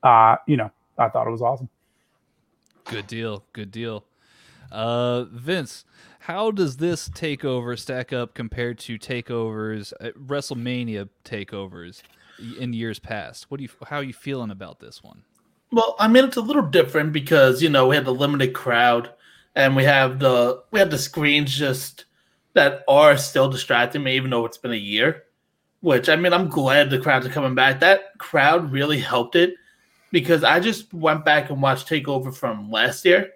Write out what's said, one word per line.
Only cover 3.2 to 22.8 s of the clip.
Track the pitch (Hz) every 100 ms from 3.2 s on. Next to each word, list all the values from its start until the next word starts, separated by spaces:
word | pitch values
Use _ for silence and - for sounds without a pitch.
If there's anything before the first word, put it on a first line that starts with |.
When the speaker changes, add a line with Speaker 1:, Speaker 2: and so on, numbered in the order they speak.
| 113 104 _
Speaker 2:
Good | - 104
deal. | 110 117 107 _ _ _ _ _ _ -
Uh, | 104 113 120 123 123 117
Vince, | 117 127 180 135 - _ _ _ _
how | - 175 220
does | 208 170 127
this | 165 170 -
takeover | - 160 143 143 127 120 120
stack | - 127 123
up | 127 120
compared | - 117 - 120 117
to | - 113
takeovers, | - 123 117 117 113 110 107 110 101 -
uh, | 117
WrestleMania | - 135 143 139 127 120 123 120 107 98 _
takeovers | - 110 98 101 98 92 85 92 _ _ _ _
y-, | 113 -
in | 127
years | 117 113 104
past? | - 107 73 - -
What | 139
do |
you, | 135 _ -
how | 147
are |
you | 139
feeling | 123 - 139 113
about | 98 92 -
this | 57 -
one? | _ - _ _ _ _ _
Speaker 3:
Well, | 233 226 -
I | 214
mean, | 240 269
it's | 254
a |
little | 220 294
different | 175 151 160 160 151
because, | 151 139 160 135 127
you | 160
know, | 143 131
we | 147
had | 131
the |
limited | 127 143 143 127
crowd, | - - 117 123 120 120 - _ _ _ -
and | 135 135
we | 135
have | 139 131 131
the, | 135 123 120 127 _
we | 214
have | 190
the | 147
screens | - - 151 147 143 135
just | 143 131 - - - _ _ _ _
that | - 143 139